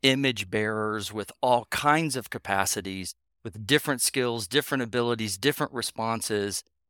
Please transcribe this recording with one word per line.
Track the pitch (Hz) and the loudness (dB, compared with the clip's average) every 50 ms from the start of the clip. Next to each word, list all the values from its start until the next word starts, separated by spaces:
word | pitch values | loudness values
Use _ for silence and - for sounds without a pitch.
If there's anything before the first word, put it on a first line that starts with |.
| - | 2
image | 135 131 135 139 135 123 104 101 92 | 2 4 4 2 0 0 -2 -4 -2
bearers | 98 107 107 107 110 107 107 107 107 107 98 - | -2 0 0 0 0 -2 -2 -2 -2 -4 -4 -6
with | 101 107 98 - - _ | -6 -8 -8 -8 -6 _
all | - 127 123 120 113 - | 2 4 4 4 2 0
kinds | - - - 147 147 160 165 151 131 | -4 0 4 4 6 4 4 0 -2
of | 131 - - | -4 -6 -6
capacities, | - 117 - - 98 98 98 - - 107 92 95 95 95 92 - - _ _ _ _ _ - | -10 -8 -4 0 2 2 2 2 0 -2 -4 -6 -6 -8 -8 -8 -10 _ _ _ _ _ -14
with | 113 - 110 107 | -12 -10 -6 0
different | 98 143 147 - 151 139 123 | 2 2 2 4 2 0 0
skills, | - - - 135 127 123 117 117 104 | 0 0 0 0 0 0 0 -4 -2
different | - 127 147 143 - 143 131 123 | 0 0 0 0 0 -2 -2 -2
abilities, | 113 101 123 120 120 120 110 113 104 95 95 | -2 0 0 2 2 0 0 -2 -4 -4 0
different | 95 143 143 - 151 - - | 0 0 0 0 -2 -4 -4
responses. | 120 110 - - - 110 113 113 113 - - 110 104 101 101 98 - - _ _ _ _ | -6 -6 -6 -4 -4 -2 -2 -2 -2 -2 -2 0 0 0 -2 -4 -6 -8 _ _ _ _